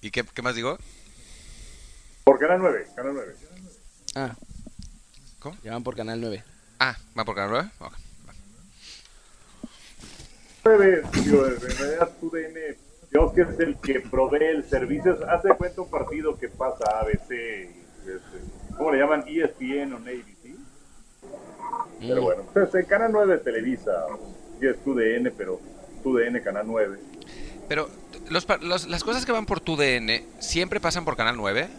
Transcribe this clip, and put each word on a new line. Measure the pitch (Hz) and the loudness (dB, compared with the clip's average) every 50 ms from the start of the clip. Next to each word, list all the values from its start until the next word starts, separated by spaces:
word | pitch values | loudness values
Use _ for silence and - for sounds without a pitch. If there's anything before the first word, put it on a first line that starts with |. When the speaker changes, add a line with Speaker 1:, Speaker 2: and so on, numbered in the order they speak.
Speaker 1:
¿Y | - 107 | -14 -6
qué, | 98 123 117 - - | -4 -4 -4 -4 -6
qué | - | -6
más | 117 123 123 | -4 -4 -4
digo? | 117 117 127 156 202 - - - - - - - - - - - - - - - - - - - - - - - - - - - - - | -2 -2 -4 -4 -6 -10 -20 -20 -20 -20 -20 -20 -20 -20 -20 -20 -20 -20 -20 -18 -18 -18 -20 -20 -20 -20 -20 -20 -20 -20 -20 -20 4 8
Speaker 2:
Por | - 139 127 | 8 8 8
Canal | 139 156 180 185 | 6 4 4 4
nueve, | 190 180 135 104 87 - - | 4 2 2 2 -2 -6 -10
Canal | - 123 135 143 | -8 -6 -6 -6
nueve. | 139 113 90 82 - - - 87 90 92 - - - - - - - - - - | -6 -10 -12 -14 -18 -20 -20 -20 -20 -20 -20 -20 -20 -20 -20 -20 -16 -14 -10 -6
Speaker 3:
Ah. | 135 135 131 117 120 - - - - - - - - - - - - - - - - - - - - | -6 -6 -6 -8 -12 -16 -16 -16 -16 -16 -16 -16 -16 -18 -18 -18 -20 -20 -20 -20 -20 -20 -20 -20 -16
Speaker 1:
¿Cómo? | - - 180 - - | -16 -16 -14 -14 -12
Speaker 3:
Ya | 110 | -10
van | 113 120 120 | -10 -8 -8
por | 123 113 | -8 -8
Canal | 104 113 110 113 117 | -6 -6 -6 -6 -6
nueve. | 117 113 104 95 110 - - - - - - - | -4 -6 -6 -8 -10 -14 -20 -20 -20 -20 -2 0
Speaker 1:
Ah, | 131 131 120 - - - - | 0 0 0 -6 -12 -12 -4
¿van | 113 110 | -4 -2
por | 104 104 | -2 -2
Canal | 95 98 101 | -2 -2 0
nueve? | 110 123 165 214 - - | 0 -2 -2 -4 -8 -16
Ok. | - - - - - - - - - - - - - 202 214 - 175 202 - - - - - - - - - - - - - - - - - - - - - - - - - - - - - - - - - - - - - - - | -16 -14 -14 -14 -16 -16 -20 -20 -20 -20 -20 -20 -20 -20 -20 -20 -20 -20 -20 -20 -20 -20 -20 -20 -20 -20 -20 -20 -20 -20 -20 -20 -20 -20 -20 -18 -18 -18 -18 -18 -20 -20 -20 -20 -20 -20 -18 -18 -20 -20 -20 -20 -20 -20 -20 2 6
Speaker 2:
Nueve, | 226 220 208 196 190 185 165 147 - - - - | 8 8 10 10 8 8 6 2 0 0 0 4
digo, | - 143 143 135 131 | 6 6 6 6 6
en | 127 117 | 0 -2
realidad | 113 127 127 - 139 143 156 165 170 165 170 - | -4 -4 -4 -2 -2 -2 2 2 2 0 0 -8
T | 165 | -8
U | 165 | -6
D | 160 165 160 156 | -4 -4 -6 -6
N, | 160 160 160 151 139 - - - - - - - | -8 -10 -10 -10 -10 -12 -16 -20 -20 -20 -20 0
digamos | 135 147 156 147 - | 4 4 4 6 6
que | 180 | 4
es | 175 - - - | 4 4 4 0
el | 170 156 139 - | 0 0 0 -4
que | - - 135 127 | -2 0 0 0
provee | 131 117 117 127 131 135 143 147 156 | -2 -2 2 2 2 4 4 4 4
el | 160 160 151 139 - | 4 2 0 -2 0
servicio. | - 131 123 123 143 143 143 185 175 156 156 - | 0 0 0 0 -2 2 4 2 2 2 2 2
Haz | 165 170 - | 0 2 6
de | 196 190 | 4 4
cuenta | - 180 180 - - | 4 2 -4 -4 -6
un | 180 - | -10 -4
partido | 156 151 - - 151 151 156 156 143 - | -4 -4 -4 -4 -6 -4 -2 -4 -4 -4
que | 123 117 | -6 -10
pasa | - - 127 131 127 - 117 107 - 110 | -8 -4 -4 -4 -2 -2 0 0 0 0
A | 110 | 0
B | 110 107 - - - | 0 0 -2 -2 -4
C, | 131 120 117 117 110 101 92 87 87 87 85 - - - | -8 -8 -6 -8 -8 -10 -12 -14 -18 -20 -20 -20 -20 -18
este, | - 95 95 92 - - - 92 - - - - - - - - | -14 -12 -12 -12 -14 -14 -16 -14 -14 -14 -14 -14 -14 -14 -8 -2
¿cómo | 151 156 | 0 2
le | 147 135 | 4 4
llaman? | 139 147 156 147 135 147 | 4 4 4 2 0 -2
E | 151 165 160 | -2 0 0
S | 143 - - | 0 0 -2
P | 131 127 139 143 | -6 -4 -2 -2
N | 143 139 131 | -2 -4 -8
o | 117 | -10
A | |
B | 113 123 127 123 113 101 101 95 110 | -10 -10 -12 -12 -12 -14 -20 -20 -20
C. | 120 - 254 143 - - - - - - - - - - _ - 392 - - - - - - - - - - - - - - | -20 -20 -18 -20 -20 -20 -20 -20 -20 -20 -20 -20 -20 -20 _ -18 -16 -16 -16 -16 -18 -16 -12 -10 -8 -6 -6 -6 -8 -8 -10
Pero | - 120 127 127 | -4 0 2 2
Speaker 3:
Mm. | 190 | 4
Speaker 2:
bueno, | 185 180 180 - - - | 2 2 0 -2 0 4
pues, | 196 196 - - | 4 4 4 4
en | 190 180 | 0 2
Canal | - 196 208 226 226 | 4 2 2 4 4
nueve | 214 214 208 196 180 151 | 4 4 6 6 4 2
Televisa, | - 127 113 113 110 123 131 - - 107 95 85 80 78 76 73 - - - - - - - - | 2 -2 -2 -2 0 0 -2 -2 -2 -2 -2 -2 -2 -4 -6 -10 -12 -14 -16 -18 -18 -18 -10 0
y | 131 135 | 0 0
es | 123 - - | 0 0 -2
T | 139 | -2
U | 135 | 0
D | 123 113 110 113 120 | 2 4 2 2 2
N, | 123 127 | 0 -2
pero | 120 - 101 92 92 90 - - - - - - - - - | -2 -4 -6 -6 -6 -8 -8 -14 -20 -20 -18 -18 -16 -6 -2
T | 131 | 2
U | 131 123 | 2 4
D | 117 120 | 4 2
N, | 123 120 | 0 -2
Canal | 110 101 95 101 107 110 | -2 -2 -2 -2 -4 -2
nueve. | 113 113 107 98 98 98 - - - - - - - - - - - - - - | 0 0 0 0 0 -10 -14 -18 -18 -18 -18 -18 -14 -12 -12 -12 -12 -14 -6 -4
Speaker 1:
Pero | 147 156 156 - - - - - - - - - | -2 -2 -2 -4 -8 -16 -20 -18 -18 -18 -12 -2
los | 160 170 180 | -2 -2 0
pa-, | - 208 160 | 0 -2 0
los, | 151 170 175 180 175 175 | 0 -2 -2 -2 -2 -4
las | 165 170 - | -6 -4 -2
cosas | 214 233 254 254 | -2 -2 -2 0
que | 254 | 0
van | 240 226 214 | 0 0 0
por | - 202 190 | -2 -2 -2
T | - - | -2 -4
U | 165 147 | 0 2
D | 147 139 127 | 4 4 4
N | 123 113 110 113 120 - - - - | 2 2 0 -2 -2 -2 -8 -16 -12
siempre | - - - 160 180 185 208 208 | -6 -2 0 0 0 0 -2 0
pasan | - 170 160 175 170 | 0 0 -2 0 -2
por | 151 131 | -2 0
Canal | 117 113 113 120 120 | 2 2 0 2 0
nueve. | 107 98 98 117 151 196 - | 0 0 2 2 0 -2 -6